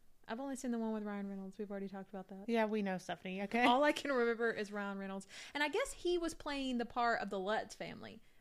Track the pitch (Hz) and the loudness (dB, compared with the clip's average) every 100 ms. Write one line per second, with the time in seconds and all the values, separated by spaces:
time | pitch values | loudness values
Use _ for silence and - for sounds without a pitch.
0 | - - - 226 277 262 254 233 220 220 | -20 -16 -8 -6 -4 -4 -2 0 0 0
1 | 208 202 196 196 190 190 202 202 196 196 | -2 -4 -4 -6 -8 -8 -6 -4 -6 -6
2 | 190 190 - 190 214 233 214 220 196 185 | -8 -10 -10 -8 0 2 4 2 0 -2
3 | - 170 185 185 202 233 240 247 294 302 | -4 -6 -6 -4 0 4 6 8 6 4
4 | 285 254 233 226 233 202 202 208 202 196 | 2 4 4 4 2 0 -2 -4 -4 -4
5 | 196 196 - - - 285 294 381 539 - | -4 -6 -8 -12 -8 -2 2 2 0 -2
6 | 349 349 330 - 302 277 262 240 240 254 | 0 2 0 -4 -4 -2 0 0 0 2
7 | 233 226 202 202 190 220 - - 170 - | 4 4 2 -2 0 0 -2 -6 -8 -8
8 | 110 - - - | -12 -14 -20 -12